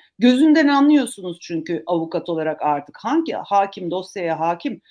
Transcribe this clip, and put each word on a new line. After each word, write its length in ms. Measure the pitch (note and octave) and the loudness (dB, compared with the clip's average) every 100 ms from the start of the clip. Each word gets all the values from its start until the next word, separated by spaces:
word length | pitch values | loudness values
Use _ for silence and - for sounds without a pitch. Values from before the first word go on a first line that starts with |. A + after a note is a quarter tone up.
| _ - | _ 0
gözünden 480 | A#3+ B3+ D#4 D4+ C#4+ | 2 4 4 4 4
anlıyorsunuz 720 | C#4 C#4+ D4 A#3 - F3+ F3 | 4 6 4 2 -6 -12 -12
çünkü 420 | - E3 D#3+ D#3+ E3 | -8 -8 -4 -6 -2
avukat 440 | F3 E3 E3 E3 | -4 -2 -6 -4
olarak 320 | D#3+ D#3 D3+ | -4 -4 -2
artık 360 | D3 D3 C#3+ - | -2 -2 -6 -10
hangi 360 | A3 D#4+ E4 | -2 -2 -2
hakim 580 | - - G3+ G3 G3 F3 | -6 -2 0 0 -4 -6
dosyaya 480 | F3+ F3+ G3+ E3+ D#3+ | -6 -8 -6 -4 -2
hakim, 420 | E3 E3+ C#4+ F#3 _ | -2 -4 -6 -10 _